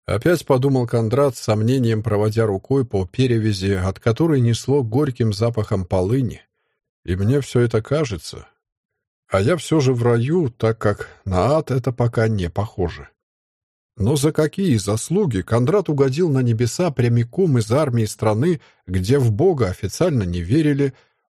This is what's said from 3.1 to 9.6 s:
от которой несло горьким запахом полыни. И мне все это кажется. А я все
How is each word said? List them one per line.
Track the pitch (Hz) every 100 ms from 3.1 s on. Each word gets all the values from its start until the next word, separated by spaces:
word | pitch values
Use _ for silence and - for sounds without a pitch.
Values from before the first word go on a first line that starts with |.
| - 131 113 107 98 98
от | 98 92 -
которой | 120 113 165 139
несло | 117 117 - 143
горьким | 113 123 151 - 113
запахом | 101 117 117 101 98
полыни. | 90 95 92 131 110 69 _ _ _ _ _ _
И | 82 90
мне | 104 143
все | 123 123
это | 120 110
кажется. | - 147 135 90 - 57 - _ _ _ _ _ _ _ _
А | -
я | 107
все | 170